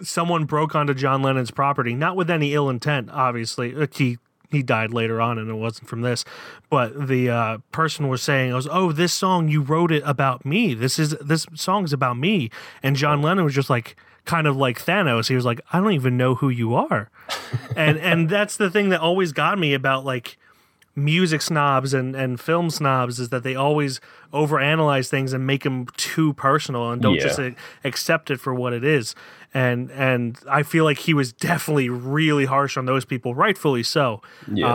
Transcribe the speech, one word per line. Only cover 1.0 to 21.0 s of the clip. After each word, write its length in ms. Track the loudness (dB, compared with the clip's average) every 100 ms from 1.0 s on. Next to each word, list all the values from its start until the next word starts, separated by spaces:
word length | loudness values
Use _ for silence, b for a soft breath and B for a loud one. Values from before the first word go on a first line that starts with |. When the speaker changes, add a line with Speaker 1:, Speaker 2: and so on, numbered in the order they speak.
| 0 2
Speaker 1:
Lennon's 280 | 2 0 -2
property, 440 | 0 0 0 -2
not 220 | -2 -2 0
with 120 | 0
any 220 | 0 2
ill 160 | 2 0
intent, 400 | 0 -2 -2 -2
obviously. 640 | -2 0 0 -6 -6 -6
Uh, 120 | -4 -4
he, 240 | 0 0 -2 _ _ _
he 120 | -2
died 300 | 2 0 0
later 280 | -2 -2 0
on, 160 | 0 -2
and 120 | -6
it 40 |
wasn't 340 | -6 -6 -8 -10
from 140 | -4
this. 220 | -2 -2 -6 B B B _
But 380 | 0 0 -2 0
the, 200 | 2 2
uh, 300 | 0 -2 -4 -6
person 360 | -2 -2 0 -2
was 140 | -2
saying, 300 | 0 0 0
was, 140 | -2 -2
"Oh, 220 | 0 0
this 200 | 2 0
song, 360 | 0 2 2 2
you 120 | 2
wrote 280 | 2 2 2
it 120 | 2 0
about 380 | 2 0 0
me. 300 | -2 0 2
This 220 | 0 0 0
is, 140 | 0 -2
this 240 | -2 -2 -2
song's 380 | -6 -2 0 0
about 240 | 0 0 0
me." 320 | 0 0 -2 B B B
And 140 | 0
John 260 | 2 2 2
Lennon 220 | 2 2
was 100 | 2
just 140 | 0 0
like, 260 | 0 -2 -14 b b -2
kind 200 | 0 2
of 100 | 2
like 220 | 0 0
Thanos. 480 | 0 0 2 2 2
He 60 |
was 100 | 0
like, 160 | 0 -2 -2
"I 80 | 0
don't 120 | 2
even 240 | 2 2 2
know 200 | 2 2
who 140 | 0
you 240 | 0 0
are." 360 | 0 0 -2 -4
Speaker 2:
<laughs> 640 | -14 -12 -12 -6 -8 -4 0
Speaker 1:
And, 220 | 2 2
and 300 | 2 2 2
that's 280 | 0 0 0
the 140 | 0
thing 200 | 2 2
that 100 | 2
always 320 | 2 2 0
got 260 | 0 0 2
me 160 | 2
about, 300 | 2 2 0
like, 340 | -2 -6 -8 -16 b b b b b
music 460 | -2